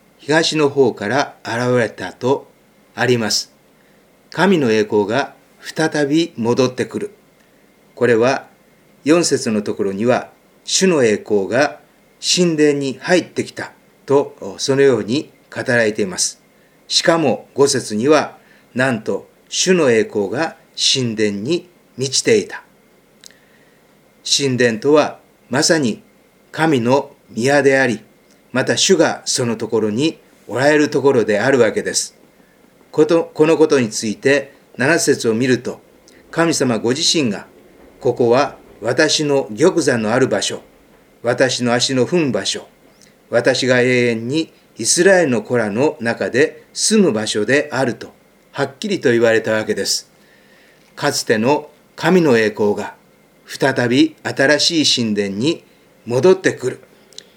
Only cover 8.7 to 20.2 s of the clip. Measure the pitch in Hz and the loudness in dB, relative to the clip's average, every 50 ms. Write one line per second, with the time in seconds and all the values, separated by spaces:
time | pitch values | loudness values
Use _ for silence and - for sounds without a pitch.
8.7 | _ _ _ _ _ _ - 135 160 175 160 - 143 123 - 120 107 104 101 117 | _ _ _ _ _ _ 0 2 2 2 4 0 -2 -2 -2 -2 -2 -2 -2 -4
9.7 | 101 - 101 98 98 98 113 123 120 - - - - _ _ _ _ _ _ - | -6 -4 -4 -4 -2 -2 0 0 0 0 -2 -6 -18 _ _ _ _ _ _ -4
10.7 | - - 185 190 170 147 123 110 104 98 - - 107 101 95 90 107 127 151 147 | -2 0 2 2 2 4 2 2 2 0 -2 -2 -2 0 0 0 0 0 0 -2
11.7 | - - _ _ _ _ _ _ _ _ - - - 180 180 170 160 151 151 147 | -4 -10 _ _ _ _ _ _ _ _ -6 -4 0 0 0 0 2 2 2 2
12.7 | 143 143 139 135 123 - - - 180 175 - - - - 110 - - - - - | 2 0 -2 -6 -6 -8 -2 0 0 0 0 -2 -6 -8 -8 -8 -8 -14 -14 -14
13.7 | - _ _ _ _ _ _ - 135 143 131 - - - 92 98 92 - - - | -14 _ _ _ _ _ _ 0 0 0 0 -2 -8 -16 -14 -14 -12 -10 -4 -2
14.7 | 135 139 139 139 123 110 101 101 123 151 151 - _ _ _ _ - 117 113 131 | 2 4 4 4 4 2 0 -2 -4 -4 -4 -6 _ _ _ _ -12 -10 -4 -2
15.7 | 123 120 113 107 104 - 104 92 90 - - - - _ _ _ _ _ _ _ | 0 2 2 0 0 -2 -4 -4 -4 -6 -6 -6 -6 _ _ _ _ _ _ _
16.7 | _ _ _ - - - - 175 165 165 156 127 98 - - _ - - 143 139 | _ _ _ -4 -4 0 2 2 2 2 2 0 -2 -2 -6 _ 0 0 2 2
17.7 | - 123 - - 107 104 117 143 156 143 113 - - - _ _ _ _ _ _ | 2 -2 -4 -6 -6 -2 2 2 2 2 2 -2 -8 -18 _ _ _ _ _ _
18.7 | - 117 131 135 120 107 - - 98 90 - _ _ _ _ _ - - - 180 | -4 -2 0 0 0 -4 -4 -6 -8 -8 -8 _ _ _ _ _ -6 -4 0 2
19.7 | 190 175 151 127 117 110 104 107 - 107 | 2 2 4 4 4 2 2 0 -2 -4